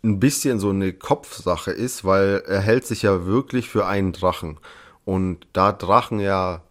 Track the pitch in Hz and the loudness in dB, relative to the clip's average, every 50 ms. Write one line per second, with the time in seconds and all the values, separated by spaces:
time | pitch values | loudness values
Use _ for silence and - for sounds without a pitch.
0 | - 110 104 95 113 139 - - - 143 123 107 95 101 98 98 98 95 87 - | 2 0 2 4 2 2 2 2 0 0 0 0 0 0 0 0 0 -2 -4 -6
1 | - - 139 - - - - - - 90 87 85 - 98 - - 113 127 - - | -2 -2 -2 -2 -2 -18 -18 -6 -2 -2 -2 -2 -2 -6 -6 -4 -6 -6 -6 -4
2 | - 95 95 98 98 98 98 98 - - 95 98 98 110 113 131 - - 113 - | 0 2 4 4 4 2 2 -2 -2 -2 -2 0 2 2 2 2 2 -2 -6 0
3 | - 104 98 90 87 92 101 127 139 - - 127 113 - - 107 101 90 101 101 | 2 2 2 2 0 0 0 0 0 0 -4 -4 -4 0 0 0 0 2 0 0
4 | 98 92 87 - - 90 87 - - 80 78 78 _ - - - - - _ _ | 0 -2 -2 0 0 0 0 -2 -8 -12 -12 -14 _ -20 -20 -20 -20 -20 _ _
5 | _ - 95 92 95 92 87 - - _ _ 92 92 101 98 - - 87 101 117 | _ -4 -2 -2 0 -2 -4 -6 -12 _ _ 2 2 2 2 -2 0 2 2 2
6 | - - 117 104 101 98 98 95 92 92 87 82 - _ | 2 2 -4 -2 0 0 0 0 0 -2 -4 -8 -12 _